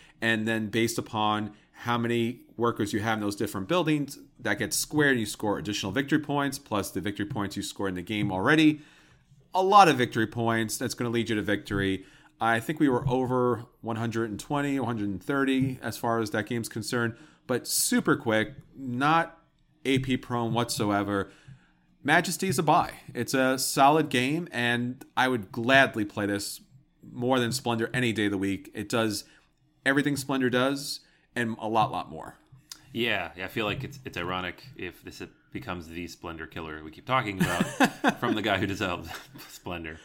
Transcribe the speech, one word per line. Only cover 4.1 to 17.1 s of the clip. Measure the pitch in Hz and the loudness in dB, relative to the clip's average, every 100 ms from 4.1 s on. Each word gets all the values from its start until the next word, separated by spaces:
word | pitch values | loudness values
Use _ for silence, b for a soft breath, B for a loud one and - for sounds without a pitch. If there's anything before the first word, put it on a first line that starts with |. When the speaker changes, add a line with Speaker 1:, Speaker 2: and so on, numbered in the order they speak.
| - - _ | -8 -20 _
Speaker 1:
that | 107 104 | -4 -2
gets | 104 - | -2 -2
squared. | - 151 143 127 | -2 2 4 4
You | 107 | 0
score | - 107 90 | -4 -2 -2
additional | 82 101 101 | -2 -4 -2
victory | 110 139 156 | -4 0 0
points, | 147 143 139 135 | 0 -2 -2 -6
plus | - 104 92 | -4 -4 -2
the | 98 | -4
victory | 98 101 104 | -6 -4 -6
points | 107 98 101 | -4 -6 -6
you | |
score | 98 - 98 | -8 -4 -4
in | |
the | 90 | -4
game | 87 107 104 | -4 -2 0
already. | 92 110 156 156 151 B B B B B - _ | 0 2 6 6 4 B B B B B -20 _
A | 180 | 0
lot | 190 202 180 | 6 10 10
of | 131 | 8
victory | 120 120 110 | 2 2 -2
points. | 117 113 113 113 - | 0 0 2 0 -2
That's | 123 | -6
gonna | - 120 | -4 -2
lead | 117 110 | 0 0
you | 107 | 0
to | |
victory. | 101 101 - 101 95 95 B B B - | 0 -2 0 0 0 -2 B B B -2
I | 113 113 | 2 2
think | 117 156 | 0 2
we | 147 | 4
were | 123 117 | 4 2
over | 127 123 127 123 113 120 _ | 0 2 2 2 0 -4 _
one | 110 110 | -6 -4
hundred | 117 113 113 | -2 -2 -2
and | 101 | -4
twenty, | - 147 143 139 | -4 -2 0 0
one | 117 | -2
hundred | 117 104 | -2 -4
and | 92 | -6
thirty | - 139 135 131 131 127 | -2 0 2 2 0 -2
as | 123 - | -8 -4
far | 120 113 | 0 0
as | 107 | 0
that | 110 104 | -2 -2
game's | 120 110 | -4 -4
concerned, | 117 104 123 117 | -6 -4 -2 -2